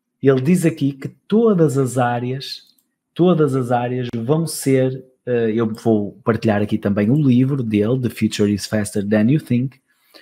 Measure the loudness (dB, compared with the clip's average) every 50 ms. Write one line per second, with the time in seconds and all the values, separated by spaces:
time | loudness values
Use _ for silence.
0 | _ _ _ -2 2 2 2 2 2 2 2 2 2 -2 -2 -2 -4 -4 -4 -6
1 | -12 -14 -14 _ _ 0 0 2 4 4 4 4 2 2 2 0 0 0 0 0
2 | 0 0 -2 -2 -4 -6 -6 -8 -10 -14 -16 -16 _ _ _ _ _ _ _ _
3 | _ _ -2 2 4 4 4 4 2 2 0 0 0 0 0 -2 -2 -2 -4 -4
4 | -6 -6 -6 -6 -2 0 0 0 0 -4 -6 -4 0 2 2 2 2 0 -2 -6
5 | -14 _ _ _ -6 -4 -2 0 0 0 0 0 0 -2 -4 -2 0 0 2 2
6 | 0 -4 -10 -6 -2 -2 -2 0 0 0 0 0 -2 -2 -4 -2 -2 -2 0 0
7 | 0 2 2 2 2 4 4 4 2 0 0 -4 -4 -2 0 0 0 0 0 -2
8 | -2 -4 -4 -2 -2 -2 0 0 0 0 0 -2 -4 -4 -4 -4 -4 -4 -4 -6
9 | -2 0 0 2 2 2 2 0 0 -2 -2 -2 -2 -4 -8 _ _ _ _ _
10 | _ _ -20 -20